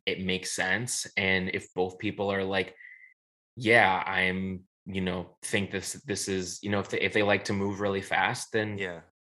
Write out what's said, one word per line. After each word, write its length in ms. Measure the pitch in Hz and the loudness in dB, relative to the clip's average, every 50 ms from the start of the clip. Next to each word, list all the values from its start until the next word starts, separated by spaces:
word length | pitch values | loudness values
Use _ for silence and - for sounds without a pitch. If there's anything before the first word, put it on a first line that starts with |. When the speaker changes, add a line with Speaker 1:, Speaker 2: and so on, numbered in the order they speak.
| _ | _
Speaker 1:
it 140 | 98 92 82 95 | -4 -4 -2 0
makes 280 | 92 92 90 - - | -2 -2 -2 -2 -4
sense, 540 | - - 90 92 92 104 123 127 - - - - - | -4 -2 0 0 0 0 0 -2 -4 -4 -6 -6 -4
and 340 | - 98 95 95 95 92 90 | 0 2 2 2 2 2 0
if 200 | 87 95 - - _ | -4 -4 -6 -4 _
both 240 | 92 92 92 92 - | -2 0 0 -2 -4
people 320 | - 104 90 - 101 98 | -6 -4 -2 -2 -2 0
are 120 | 98 98 95 | 0 0 0
like, 300 | 95 98 95 92 - - - - - - - - - _ _ _ _ _ _ _ _ _ | 0 0 0 -2 -2 -6 -14 -20 -20 -20 -20 -20 -20 _ _ _ _ _ _ _ _ _
"Yeah, 460 | 117 127 107 117 117 104 95 92 90 - | -2 4 6 8 8 8 6 4 2 0
I'm," 540 | - 95 92 92 92 92 95 95 95 92 90 - _ _ _ _ | 0 0 2 2 2 2 0 -2 -2 -4 -8 -10 _ _ _ _
you 140 | - 95 95 | -6 -4 -2
know, 360 | 92 90 87 90 87 - - _ | 0 0 -2 -2 -6 -8 -12 _
think 280 | - - - 104 98 90 | -6 -2 0 0 0 0
this, 240 | - 98 87 - - - - | -4 -6 -6 -6 -10 -10 -6
this 220 | - 101 - - - | -4 -4 -4 -2 -2
is, 300 | 98 95 90 87 - - | -2 -2 -4 -6 -8 -8
you 80 | - 101 | -4 0
know, 80 | 104 101 | 0 0
if 80 | 95 - | 0 -2
they, 100 | - - | 0 0
if 120 | 104 98 | 0 2
they 100 | - 107 | 4 4
like 220 | 104 101 101 98 - | 4 4 4 2 2
to 80 | - | -2
move 280 | 104 98 98 101 101 95 | -2 0 0 -2 -2 -2
really 220 | 101 101 98 98 | 0 0 0 0
fast, 500 | 95 - - 95 92 101 127 - - - | -2 0 0 2 2 0 0 -2 -6 -2
then 260 | - 110 107 107 104 98 | -2 0 0 0 -2 -4
Speaker 2:
Yeah. 220 | 98 92 87 82 - - _ _ _ | -6 -6 -6 -10 -14 -20 _ _ _